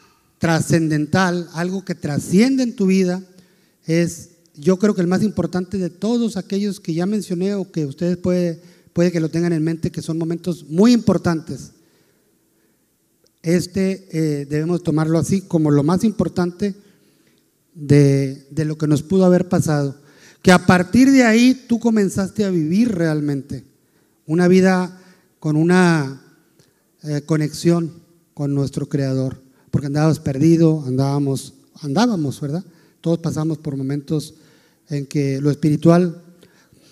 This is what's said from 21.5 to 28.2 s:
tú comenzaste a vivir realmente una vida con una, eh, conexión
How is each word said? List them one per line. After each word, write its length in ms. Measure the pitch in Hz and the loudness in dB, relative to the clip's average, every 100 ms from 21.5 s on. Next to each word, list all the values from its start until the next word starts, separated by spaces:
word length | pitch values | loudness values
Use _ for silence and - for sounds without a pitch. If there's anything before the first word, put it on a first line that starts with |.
| 254 - | 2 -2
tú 120 | 233 | -2
comenzaste 640 | 233 220 190 202 190 - | 0 0 0 -2 -4 -4
a 60 | 202 | -2
vivir 420 | 180 151 190 247 | 0 0 0 0
realmente 720 | 180 165 151 147 139 - 135 - _ _ _ _ _ - | 0 -2 -2 -2 -4 -6 -14 -16 _ _ _ _ _ -4
una 220 | 165 180 | 2 4
vida 540 | 185 185 185 180 - _ _ _ _ | 4 4 2 -2 -10 _ _ _ _
con 180 | 156 151 | -2 0
una, 680 | 165 180 180 160 135 135 - _ _ _ _ _ _ _ | 4 4 4 2 -2 -10 -20 _ _ _ _ _ _ _
eh, 180 | 151 147 | -8 -8
conexión 680 | 147 156 151 - 170 170 165 - _ _ | -2 -2 -2 -2 0 0 -2 -10 _ _